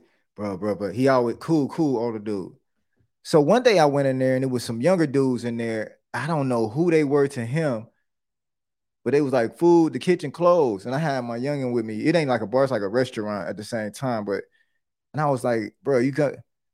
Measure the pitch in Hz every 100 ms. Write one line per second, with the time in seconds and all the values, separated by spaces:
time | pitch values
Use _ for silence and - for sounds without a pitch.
0 | _ _ _ - 101 92 104 92 98 104
1 | 135 127 120 113 - 160 131 - 151 117
2 | 117 110 104 101 85 - _ _ _ _
3 | _ _ - 160 143 233 247 185 147 139
4 | 135 131 131 131 135 123 123 117 151 190
5 | 151 135 135 120 120 117 113 110 107 -
6 | _ 117 147 156 131 117 110 123 175 160
7 | 143 143 139 127 117 151 156 110 113 _
8 | _ _ _ _ _ _ _ _ _ _
9 | 117 143 139 127 110 - 175 170 160 127
10 | 180 175 143 127 175 180 127 101 120 135
11 | 160 135 120 117 135 147 127 120 110 107
12 | 131 170 143 120 101 131 135 117 98 120
13 | 123 117 104 101 82 101 104 113 104 -
14 | 131 113 101 95 - _ _ _ _ _
15 | _ 139 147 127 123 113 107 - 139 127
16 | 135 139 143 - - _ _